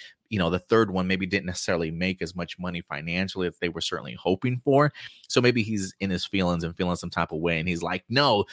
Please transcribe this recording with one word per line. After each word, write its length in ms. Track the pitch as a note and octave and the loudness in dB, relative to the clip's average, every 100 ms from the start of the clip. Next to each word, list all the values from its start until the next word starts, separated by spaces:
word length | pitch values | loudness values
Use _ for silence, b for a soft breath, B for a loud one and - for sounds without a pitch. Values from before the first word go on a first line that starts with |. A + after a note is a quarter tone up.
| B B _ | B B _
you 60 | G#2+ | 0
know, 100 | E2+ | 2
the 80 | F2+ | 0
third 320 | - A2+ G#2+ | 4 4 4
one 160 | F#2+ F#2 | 2 0
maybe 200 | F#2+ F#2 | 0 0
didn't 200 | G2 F2 | -2 -2
necessarily 460 | F2 - F2 E2 | -4 -2 0 0
make 300 | E2 F#2 F#2 | -2 -2 -2
as 120 | E2+ | -6
much 240 | F2 E2+ - | -6 -10 -8
money 220 | F2+ F2 | -8 -8
financially 680 | - D2 D#2+ F2+ F#2+ F#2+ F2+ | -8 -10 -4 -2 -2 -2 -4
as 120 | - | -2
they 80 | F2 | -4
were 120 | E2 | -4
certainly 320 | - E2+ B1+ | -6 -6 -8
hoping 460 | A#1+ - F#2+ B2+ B2 | -4 0 2 0 0
for. 280 | C#3+ C3+ D3 B B B B | 4 4 4 B B B B
So 120 | - | 2
maybe 220 | B2 A#2+ | 4 2
he's 320 | G#2 G#2+ F#2+ - | 0 -2 -4 -4
in 100 | G2 | -2
his 160 | F#2 - | -2 -2
feelings 380 | G2 F2+ E2+ | 0 0 0
and 120 | E2 E2 | -4 -2
feeling 200 | F2+ F2 | -2 -2
some 140 | F2 | -4
type 220 | F2 E2 | -2 -2
of 60 | D#2+ | 0
way. 220 | E2+ E2 | 0 0
And 80 | F2 | 0
he's 140 | E2+ | -2
like, 220 | E2+ F#2 - | -2 -4 -2
"No, 380 | A#2+ C#3+ G#2 G2 | 2 4 4 2